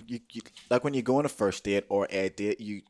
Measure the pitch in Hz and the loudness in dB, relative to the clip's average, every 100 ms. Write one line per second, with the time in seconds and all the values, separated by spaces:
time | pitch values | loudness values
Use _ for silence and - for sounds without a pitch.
0 | 113 120 - 117 - - - 123 147 135 | -6 -12 -12 -16 -16 -10 0 2 2 -2
1 | 117 135 143 - 98 - 101 101 - 101 | 2 2 2 0 0 0 0 0 2 0
2 | 98 98 95 - 104 104 104 101 - | 0 0 -2 -2 -4 -4 -6 -10 -12